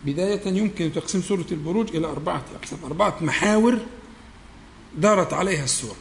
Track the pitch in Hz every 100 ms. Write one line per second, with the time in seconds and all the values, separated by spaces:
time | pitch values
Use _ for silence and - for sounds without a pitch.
0 | 143 143 185 202 202 185 214 202 165 156
1 | 156 190 180 196 160 156 151 190 220 165
2 | 160 147 160 165 - - - - 135 156
3 | 208 - 160 - 202 214 226 247 - -
4 | - - - - - - - - - -
5 | 190 202 170 131 185 175 135 - 117 98